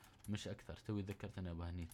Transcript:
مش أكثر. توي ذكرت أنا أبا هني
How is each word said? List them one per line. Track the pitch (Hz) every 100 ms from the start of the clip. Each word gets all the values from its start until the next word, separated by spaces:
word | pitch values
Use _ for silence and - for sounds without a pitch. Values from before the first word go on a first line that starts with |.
| - - -
مش | 104 95
أكثر. | 110 - 82
توي | - 104
ذكرت | 98 98 101 101
أنا | 90
أبا | 85 87
هني | 87 85